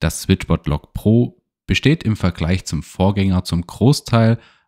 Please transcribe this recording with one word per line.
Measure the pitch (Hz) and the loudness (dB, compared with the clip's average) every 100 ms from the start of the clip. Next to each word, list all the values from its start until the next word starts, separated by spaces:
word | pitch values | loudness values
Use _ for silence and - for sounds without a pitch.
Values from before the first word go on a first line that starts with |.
Das | 80 - | -6 -4
Switchbot | - 95 - 85 - | 0 -2 0 -4 -2
Log | 73 - | -6 -6
Pro | - 104 113 123 - _ _ - | -4 2 2 2 -4 _ _ -6
besteht | 92 131 165 | 0 2 2
im | - 107 | 0 0
Vergleich | 90 - 80 92 - | -2 -2 -2 -2 -2
zum | 76 | -8
Vorgänger | - - 95 101 95 92 | -8 0 0 2 0 0
zum | - 87 85 | 0 -4 -4
Großteil | - 117 147 - 117 113 113 - _ | 0 2 2 0 2 2 0 -4 _